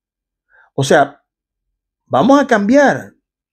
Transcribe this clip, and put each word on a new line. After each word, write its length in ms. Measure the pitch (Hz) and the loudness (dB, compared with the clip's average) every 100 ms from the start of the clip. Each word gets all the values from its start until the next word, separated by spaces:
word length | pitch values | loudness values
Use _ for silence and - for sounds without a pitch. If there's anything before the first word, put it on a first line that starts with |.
| _ _ _ _ _ _ _ - | _ _ _ _ _ _ _ -6
O 80 | |
sea, 400 | 139 165 - - _ _ _ _ _ _ _ _ _ | 0 0 0 -6 _ _ _ _ _ _ _ _ _
vamos 340 | 127 208 277 | -2 2 0
a 60 | 277 | 0
cambiar. 720 | 220 202 277 269 131 101 _ _ _ _ | -2 0 0 0 -2 -10 _ _ _ _